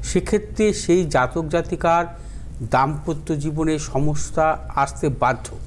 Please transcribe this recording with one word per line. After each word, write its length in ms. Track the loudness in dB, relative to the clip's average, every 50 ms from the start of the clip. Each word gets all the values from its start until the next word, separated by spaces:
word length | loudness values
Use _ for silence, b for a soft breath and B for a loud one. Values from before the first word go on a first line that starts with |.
| -6
সেক্ষেত্রে 680 | 0 -2 0 0 2 0 0 0 -2 0 2 2 2 2
সেই 320 | 0 2 2 4 4 4
জাতক 400 | 2 2 2 2 2 0 -2 -4 0
জাতিকার 560 | -2 -2 -2 -2 -4 0 2 4 4 4 2 0 B B B B B B B B B B -4 0
দাম্পত্য 680 | 2 4 4 4 0 -4 -4 -4 -4 -4 -2 -2 -2 -2
জীবনে 400 | -2 -2 -2 0 0 0 0 0
সমস্যা 760 | -2 -2 -2 2 2 4 4 2 0 0 2 2 2 2 2 0 -4 -6 0
আসতে 340 | 0 0 0 0 -2 -2 -2
বাধ্য। 480 | 0 2 2 0 0 0 -4 -10 -10 -10 -12